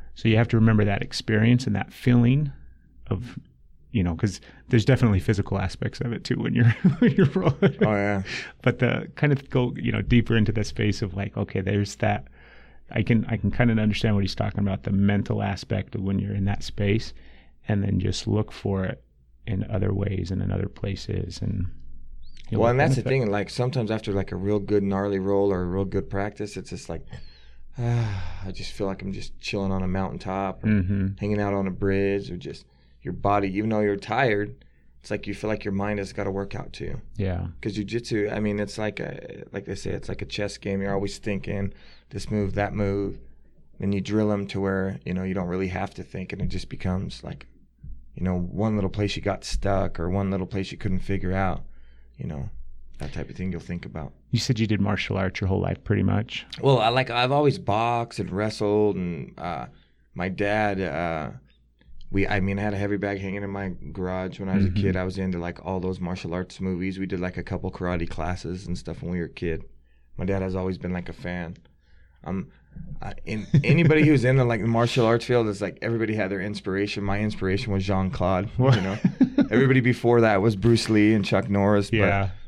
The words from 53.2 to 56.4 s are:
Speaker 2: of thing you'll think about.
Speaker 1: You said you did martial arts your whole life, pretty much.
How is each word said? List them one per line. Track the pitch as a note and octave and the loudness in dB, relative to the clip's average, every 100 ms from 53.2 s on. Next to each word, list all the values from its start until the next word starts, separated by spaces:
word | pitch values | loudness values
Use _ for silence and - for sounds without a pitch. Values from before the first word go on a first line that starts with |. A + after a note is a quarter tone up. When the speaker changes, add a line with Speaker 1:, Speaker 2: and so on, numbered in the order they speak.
| C#2+ | -8
Speaker 2:
of | - | -6
thing | F#2 | -6
you'll | E2+ | -6
think | - F2 - | -6 -8 -8
about. | E2 C#2+ - _ | -10 -10 -12 _
Speaker 1:
You | A2 | 0
said | - A2 | 2 2
you | A2 | 2
did | G#2 | 2
martial | G2+ G2+ - G2+ | 2 0 0 0
arts | F#2 - | -2 0
your | F#2+ | 0
whole | F#2+ | 2
life, | F#2 F#2 | 0 -2
pretty | - G#2 | 0 2
much. | F#2+ G2 A2 - | 4 2 0 -8